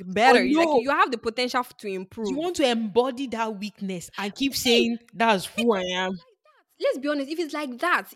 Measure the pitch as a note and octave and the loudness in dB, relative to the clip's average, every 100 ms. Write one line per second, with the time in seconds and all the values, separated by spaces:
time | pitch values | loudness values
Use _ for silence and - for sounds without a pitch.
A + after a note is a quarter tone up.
0 | F3+ F#3+ B3 B3 B3+ D4+ E4 C#4+ B3 D4+ | -6 4 6 6 6 2 4 2 2 2
1 | F#4+ A#3 A#3 A3 B3 B3+ B3 - G#3+ F#3+ | 2 0 -4 -4 -2 -2 -6 -10 -10 -8
2 | F#3+ - G#3+ C4+ E4+ F4 C4+ A#3 A3 F#3+ | -10 -6 -4 -2 -4 0 0 0 0 0
3 | B3+ B3 C#4 A3 A3+ G#3 G#3 - G3 F#3 | 0 -2 -6 -4 -4 -6 -10 -8 -8 -8
4 | - - G3+ - C#4 - B3+ A#3 A#3 A#3 | -10 -8 -8 -2 -4 0 2 4 4 -2
5 | _ E3+ A3+ G3+ - - A#3 G3+ F3+ F3+ | _ -2 2 2 0 -2 0 2 0 -2
6 | F#3 F#3 _ _ _ C#5+ _ _ C#5 F#4 | -2 -4 _ _ _ _ _ _ -2 -2
7 | C#4 D4 C4+ D#4+ D#4+ D4 D4+ A#3+ E4 D4+ | -2 -2 -4 -4 -4 -4 -8 -4 0 0
8 | G3 | -2